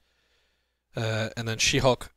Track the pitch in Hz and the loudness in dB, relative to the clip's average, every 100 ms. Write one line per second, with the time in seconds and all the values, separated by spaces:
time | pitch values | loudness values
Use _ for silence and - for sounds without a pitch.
0 | _ _ _ _ _ _ _ _ _ - | _ _ _ _ _ _ _ _ _ -6
1 | 110 110 110 - 113 110 - 135 127 120 | -4 -2 -4 -4 -4 0 2 4 4 2
2 | - | -2